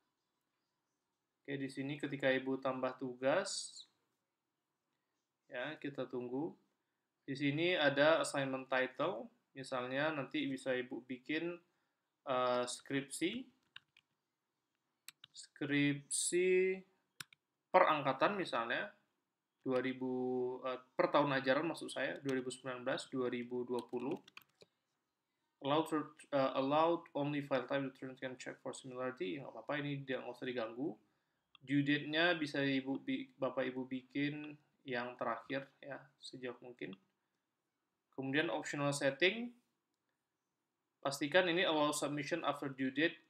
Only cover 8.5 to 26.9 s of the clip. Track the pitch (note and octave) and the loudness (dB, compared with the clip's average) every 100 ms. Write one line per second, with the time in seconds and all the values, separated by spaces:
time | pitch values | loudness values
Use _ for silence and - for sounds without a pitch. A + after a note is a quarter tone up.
8.5 | C3 C3 C3 B2+ - D#3 G#3 B3 - _ | -4 -2 0 0 0 -2 -2 -10 -18 _
9.5 | C#3 C3+ B2+ B2 C3+ D3+ D3+ B2+ D#3 C3+ | -14 -6 -4 -2 0 0 -2 -4 -2 -2
10.5 | C3 C3+ B2+ B2+ A#2+ - B2+ - D3+ E3+ | -4 -2 -2 -2 -8 -8 -12 -4 -2 -2
11.5 | F3 - _ _ _ _ _ D3+ B2+ B2 | -8 -14 _ _ _ _ _ -2 0 2
12.5 | B2 B2 - - C#3 C#3 - E3+ A#3+ C4 | 2 0 -6 -4 -2 -2 -2 -2 -2 -10
13.5 | _ _ - - _ _ _ _ _ _ | _ _ -20 -20 _ _ _ _ _ _
14.5 | _ _ _ _ _ - - - - - | _ _ _ _ _ -20 -20 -20 -20 -20
15.5 | - D3 C#3+ C#3+ C#3+ - - - F3 F#3 | -8 0 4 4 2 -4 -4 0 4 6
16.5 | F#3 F#3 F#3+ - _ _ _ - _ _ | 6 4 0 -6 _ _ _ -20 _ _
17.5 | _ _ F#3 - D3+ C#3 C3+ E3 G#3 D#3 | _ _ 8 8 8 4 4 2 2 -2
18.5 | B2+ A#2 C#3+ G3+ - _ _ _ _ _ | -2 0 -2 -2 -10 _ _ _ _ _
19.5 | _ C3+ B2+ C3 B2+ B2+ B2+ B2+ B2+ B2 | _ 0 0 0 -2 -4 -2 0 0 -2
20.5 | B2+ B2+ B2+ - - F3 D3+ D3 C3+ C3 | -4 -6 -6 -8 0 4 6 4 2 4
21.5 | C3+ E3 D3 - C3 C#3 F3 C#3 C3 B2+ | 4 4 -2 -6 -4 -4 -2 -2 0 -2
22.5 | B2+ C3 B2 B2 C#3+ - C3+ B2 B2 A#2+ | -6 -8 -6 -2 -2 -2 -2 0 0 -2
23.5 | B2 A#2+ B2 - B2 B2 F#3 - - - | -4 -2 -4 -2 -4 -4 -6 -8 -20 -20
24.5 | _ - _ _ _ _ _ _ _ _ | _ -20 _ _ _ _ _ _ _ _
25.5 | _ C#3 D3+ D#3 D#3 - - - C#3+ C3+ | _ 0 2 2 -2 -4 -10 -4 0 2
26.5 | C#3 C3+ D3 E3 | 2 2 4 4